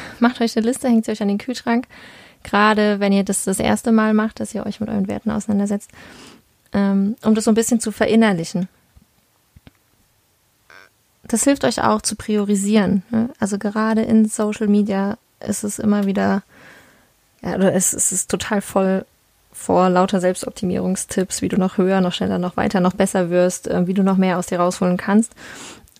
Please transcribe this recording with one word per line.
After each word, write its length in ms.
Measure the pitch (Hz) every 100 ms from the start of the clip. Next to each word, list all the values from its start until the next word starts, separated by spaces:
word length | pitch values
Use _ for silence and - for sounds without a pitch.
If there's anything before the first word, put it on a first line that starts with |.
| -
<laughs> 120 | -
Macht 220 | 233 247
euch 160 | 233 -
eine 80 | 226
Liste, 220 | 269 262
hängt 180 | 226 226
sie 60 |
euch 100 | 214
an 60 | 202
den 100 | 202
Kühlschrank. 500 | - 240 - 233 - - - - - _
Gerade 560 | - 202 214 214 208 202
wenn 140 | 202
ihr 100 | 196
das 200 | 196 190
das 160 | - 190
erste 320 | 220 208 233
Mal 220 | 220 214
macht, 260 | 214 220 -
dass 140 | 214
ihr 120 | 202 208
euch 140 | -
mit 100 | 214
euren 180 | 208 196
Werten 240 | 202 214
auseinandersetzt. 600 | 214 208 202 202 202 - - - - - - _ _ _ 202
Ähm, 400 | 196 196 196 240
um 100 | 220
das 120 | 220 226
so 60 |
ein 40 | 220
bisschen 240 | 226 226
zu 120 | 220
verinnerlichen. 760 | - - 220 220 175 170 180 185 _ _ _ _ _ _ _ _ _ - _ _ _ _ _ _ _ _ _ _ 95 95 _ _ _
Das 200 | - 220
hilft 200 | 277 277
euch 180 | 262 220
auch 220 | 214 214
zu 120 | - 214
priorisieren, 840 | - 214 202 202 202 220 196 196 -
ne? 200 | 226 240 -
Also 180 | 196 202
gerade 440 | 208 208 220 220
in 260 | 226 220 220
Social 400 | - 214 214 214
Media 500 | 208 208 196 196 - _ -
ist 240 | - 202
es 160 | 208 -
immer 260 | 214 208 196
wieder, 380 | 196 196 196 - - - - _ _ _ _ _ -
ja, 140 | 180 180
oder 180 | 190
es, 200 | 165 -
es 180 | - -
ist 180 | 185 -
total 320 | 190 - 208
voll 440 | - 202 190 190 - _ _ _ _
vor 380 | - - 175 185
lauter 300 | 180 190 196
Selbstoptimierungstipps, 1200 | 180 185 - - 185 185 180 190 - - 185 -
wie 60 | 185
du 100 | -
noch 200 | 185 -
höher, 240 | 185 190
noch 120 | 180
schneller, 240 | - 190 180
noch 200 | 180 -
weiter, 220 | 196 196
noch 140 | 180
besser 360 | - 196 196 170
wirst, 380 | 180 180 - -
äh, 200 | 180 180
wie 60 | 196
du 80 |
noch 140 | 190 190
mehr 200 | 185 175
aus 100 | -
dir 120 | 175
rausholen 380 | 175 - 185 180
kannst. 360 | - 208 226 - - - - - _ _